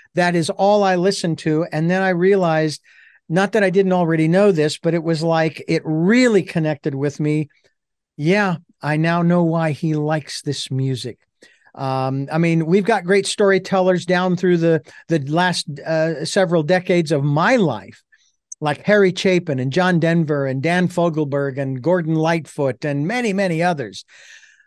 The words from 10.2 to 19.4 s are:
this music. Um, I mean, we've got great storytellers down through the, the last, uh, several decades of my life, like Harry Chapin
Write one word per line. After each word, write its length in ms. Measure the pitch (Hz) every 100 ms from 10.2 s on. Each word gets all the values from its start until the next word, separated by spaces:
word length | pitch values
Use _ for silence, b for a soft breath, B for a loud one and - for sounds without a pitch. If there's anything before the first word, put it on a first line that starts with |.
| 143 -
this 300 | 147 139 -
music. 480 | 131 135 123 120 - _ _ b b b -
Um, 520 | 135 131 131 135 139
I 80 | 160
mean, 260 | 170 165 160
we've 200 | 196 196
got 180 | 214
great 240 | 175 202 196
storytellers 800 | - 196 190 190 190 185 180 180
down 280 | 180 185 175
through 220 | 185 175
the, 240 | 165 160 B B B
the 100 | 165
last, 480 | 135 160 180 175 - 143
uh, 440 | - 160 160 143 147
several 380 | 202 185 170
decades 480 | 151 180 180 175 151
of 120 | 151
my 340 | 147 147 190 254
life, 440 | 165 107 95 - _ b b _ _ -
like 220 | 151 151
Harry 300 | - 208 190
Chapin 460 | 180 196 180